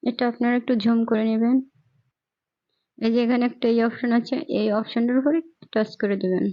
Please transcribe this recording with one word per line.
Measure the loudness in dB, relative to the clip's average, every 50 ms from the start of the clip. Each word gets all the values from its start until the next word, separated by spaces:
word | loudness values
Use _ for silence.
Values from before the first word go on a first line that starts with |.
| -4
এটা | -6 -4 -2 -2 -2
আপনারা | -2 0 0 0 0 0
একটু | 0 0 -2 0 2
জুম | 2 2 2 2 0
করে | 0 0 0 0
নেবেন। | 0 2 2 2 2 2 0 _ _ _ _ _ _ _ _ _ _ _ _ _ _ _ _ _ _ _ _ _ _ _ _ _ _ -4
এই | -2 0 2
যে | 2 2
এখানে | 2 2 2 0 -2
একটা | -2 -2 0 0 2
এই | 2 2
অপশন | 0 -2 -4 -2 0 0 0
আছে, | 0 0 -6 -6 -4 -4 -2 -2
এই | 0 0 0 -2
অপশনটার | -2 -2 -2 -2 0 2 0 2 2
উপরে | 2 0 0 -2 -6 _ _ -20 _ -2
টাচ | -2 -2 -2 -4 _
করে | -2 -2 -2 -2 0
দেবেন। | 0 0 0 0 -2